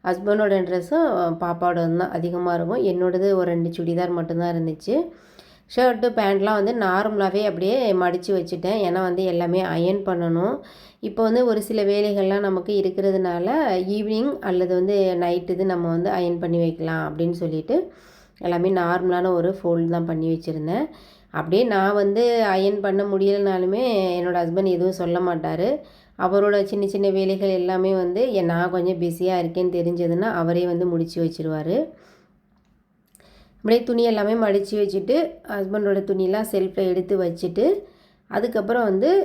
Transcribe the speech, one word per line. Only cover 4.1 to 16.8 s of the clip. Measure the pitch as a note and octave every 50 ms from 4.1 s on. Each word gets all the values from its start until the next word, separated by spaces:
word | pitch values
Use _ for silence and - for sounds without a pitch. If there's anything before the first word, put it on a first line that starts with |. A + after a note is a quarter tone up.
மட்டும்தான் | F3 E3+ E3 E3 E3+ E3+ F3 F3 E3
இருந்துச்சு. | E3+ E3 D#3+ D#3 D#3 - G3 A#3 D#4 F4 - - - - - - - - - - - _ _ -
ஷர்ட்டு, | A#3+ B3+ B3+ A#3+ G#3+ A#3+ A#3+
பேண்ட்லாம் | A3+ A3+ G#3 G3 G3 G3 G3 G#3+ G#3+ G#3
வந்து | G3 G#3+ B3
நார்மலாவே | A#3 G#3 F#3 F3+ G3 G#3 A3 G#3+ G3+ G3 F#3+ F#3 G3+ G#3
அப்படியே | G#3 E3+ E3+ F#3 F#3+ A#3 C4+ B3 G#3+
மடிச்சு | F#3+ F3+ F3+ F3+ E3+ F3+ F3 -
வச்சுட்டேன். | G3 F#3 E3+ E3+ F3+ E3 F3 F3+ G#3+ A3
ஏன்னா | G3 F3 E3+ F#3
வந்து | F#3+ F3+ F3 F3+ F#3+
எல்லாமே | F#3 E3+ E3+ F3 F3 F3+ F#3+
அயர்ன் | F#3 F3+ E3 E3 E3+ F#3 G3 G3+ G3
பண்ணணும். | G3 F3+ E3+ E3+ E3 E3 E3+ F3+ A3 C4 C#4+ - - - - - - _ _
இப்போ | - G#3+ - -
வந்து | A3+ A3 A3+ A#3+ B3+
ஒரு | A#3+ A3 G#3+
சில | G#3 - A3+ A3 G3+
வேலைகள்லாம் | G3 G3+ G#3 G#3 G#3 G3+ G3+ F#3+ F#3+ G3 G3+ G3+ G3
நமக்கு | F#3+ F#3 F#3 - G#3 G3
இருக்கிறதுனால | G3 F#3 F3+ G3 G3 G3 F#3+ F#3+ F#3 F3+ F3 E3+ F3 G#3 C4+ D#4+ D4+ A#3 F#3+ F3+ F#3 F#3+
ஈவினிங் | G3+ G#3 G#3 G#3+ A3 A3 B3 C#4+ - -
அல்லது | - G3+ F3+ F3+ F3+ F3+ F#3
வந்து | F3+ F#3 F#3+ G#3 G3 G3 F#3 F3+
நைட் | F3 F3 F3 F3 F3+ F3 F#3+
இது | F#3 F3+ G3
நம்ம | F#3+ F#3 F3 E3+ E3+
வந்து | E3 E3+ F3 G3+
அயர்ன் | G#3 F#3 F3+ E3+ E3+ E3+
பண்ணி | F3 E3+ E3+ E3+
வைக்கலாம் | E3+ E3 E3 E3